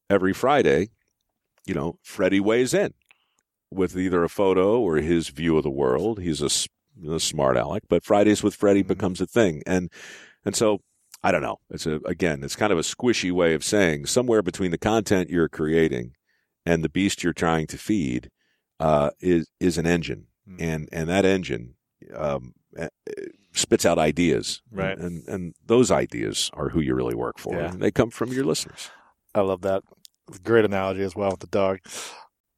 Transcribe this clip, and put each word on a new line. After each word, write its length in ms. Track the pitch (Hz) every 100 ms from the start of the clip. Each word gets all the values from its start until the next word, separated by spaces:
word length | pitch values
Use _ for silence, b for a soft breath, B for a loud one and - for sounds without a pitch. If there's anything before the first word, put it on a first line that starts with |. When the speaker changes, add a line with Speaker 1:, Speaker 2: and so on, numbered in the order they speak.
| -
Speaker 1:
every 240 | 98 92
Friday, 560 | 92 123 143 85 69 107 _ _ _ _ _ _ _ -
you 80 | 82
know, 240 | 78 -
Freddie 380 | - - 92 98
weighs 340 | 98 117 127
in 220 | 180 196 - _ _ _ _ _ _ -
with 240 | 90 92 90
either 280 | 92 87
a 60 | 85
photo 500 | - 98 92 95 117
or 160 | 101 78
his 320 | 78 85 80
view 280 | 69 82 78
of 60 |
the 60 | 73
world. 500 | 67 65 64 101 104
He's 220 | 90 73
a 40 | 71
s-, 220 | - - _ _ -
you 120 | 78
know, 60 | 80
smart 400 | - 78 69 62
aleck, 260 | 65 92 -
but 140 | 87
Fridays 380 | - 104 104 104
with 120 | 104 -
Freddie 260 | 104 101
Speaker 2:
Mm-hmm. 60 | 95
Speaker 1:
becomes 340 | 92 98 92
a 40 | 92
thing. 340 | 123 107 76 -
And, 240 | 92 90 B B B B B
and 120 | - 98
so, 260 | 110 101 _ _ _ -
I 80 | 92
don't 100 | 87
know. 160 | 73 - -
It's 160 | - 80
a, 100 | 78 -
again, 380 | 87 87 71
it's 120 | 71 -
kind 160 | 107
of 60 | 87
a 20 |
squishy 480 | 76 - 120 110 92
way 220 | 90 85
of 100 | 80
saying 420 | - 107 90 73 69
somewhere 340 | - 123 110
between 300 | 90 85 92
the 60 | 82
content 520 | 107 113 101 98 85
you're 200 | 85 82
creating 640 | - 78 82 80 64 60 - _ _ _ _ -
and 180 | 85
the 60 | 80
beast 340 | 87 98 -
you're 100 | 87
trying 340 | 80 85 80 78
to 100 | -
feed, 520 | - 107 69 62 - _ _ _ _ -
uh, 320 | 78 76 73 -
is, 280 | 92 87 78 -
is 180 | 90 82
an 80 | 82
engine. 420 | 85 73 53 - _ -
Speaker 2:
Mm. 120 | 90
Speaker 1:
And, 280 | 85 78 78
and 180 | - 80
that 140 | 95 95
engine, 500 | 95 80 58 60 _ _ _ - -
um, 380 | 73 69 64 - _ -
eh, 100 | 82 - -
eh, 160 | - - - _
spits 320 | - - 113 98
out 140 | 85
ideas. 600 | 80 76 85 60 55 - _
Speaker 2:
Right. 260 | 98 95 95
Speaker 1:
And, 40 |
and, 260 | 87 85 -
and 280 | 98 87 - -
those 260 | 120 113
ideas 580 | 80 60 60 53 52 -
are 160 | - 71
who 100 | 85
you 140 | 69 64
really 200 | 62 58
work 220 | 60 -
for. 140 | - 85
Speaker 2:
Yeah. 160 | 85
Speaker 1:
And 80 | 90
they 100 | 101
come 180 | - 117
from 200 | - 117
your 140 | 127 143
listeners. 440 | 151 - - B B B _ _ 110
Speaker 2:
I 60 |
love 200 | 98 95
that. 220 | 95 95 - _ - _ - 95
Great 220 | 92 117 104
analogy 360 | 98 95 95
as 120 | 98 90
well 160 | 98
with 80 | 92
the 60 | 87
dog. 320 | 107 98 95 - B B B B _ _